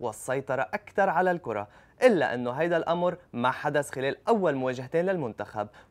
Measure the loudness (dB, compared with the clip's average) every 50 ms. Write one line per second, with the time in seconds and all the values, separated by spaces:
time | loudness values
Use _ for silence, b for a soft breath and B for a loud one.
0 | -8 -8 -8 -6 -6 -4 -4 -4 -2 -2 -2 -2 -2 -4 -6 -8 -10 -4 -2 0
1 | 0 2 2 2 4 2 2 0 -2 -4 -4 -4 -4 b b b b b b 4
2 | 6 6 6 6 4 2 0 -2 -2 -2 -2 0 0 0 0 0 0 0 0 0
3 | 0 0 -2 -4 b b -4 0 0 0 0 0 -2 -2 0 0 -2 -2 -4 -4
4 | -4 -4 -4 -2 0 2 2 2 2 2 0 0 -2 -2 -2 -4 -6 -2 -2 0
5 | 0 0 0 -2 -4 -6 -6 -8 -10 -6 -6 -6 -6 -6 B B B B